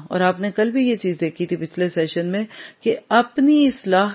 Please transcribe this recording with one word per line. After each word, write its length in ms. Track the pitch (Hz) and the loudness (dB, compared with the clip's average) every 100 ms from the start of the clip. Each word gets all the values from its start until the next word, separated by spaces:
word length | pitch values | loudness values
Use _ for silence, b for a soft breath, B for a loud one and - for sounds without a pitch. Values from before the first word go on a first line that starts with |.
| 151 | -4
اور 100 | 180 | 0
آپ 200 | 185 180 | 0 0
نے 120 | 202 | -4
کل 200 | 196 226 | -2 0
بھی 180 | 254 247 | 2 0
یہ 60 | 226 | 0
چیز 260 | 185 165 | -2 -2
دیکھی 240 | 165 - 170 | -4 -4 -4
تھی 100 | 165 | -4
پچھلے 340 | 160 - 180 | -6 -4 -2
سیشن 360 | 175 160 170 175 | 0 -2 -2 -4
میں 180 | 196 220 B B B | -4 -6 B B B
کہ 140 | 320 320 - | -4 -4 0
اپنی 580 | 220 240 - 277 302 277 | 2 2 2 4 4 2
اصلاح 420 | 247 190 185 202 | 0 0 2 2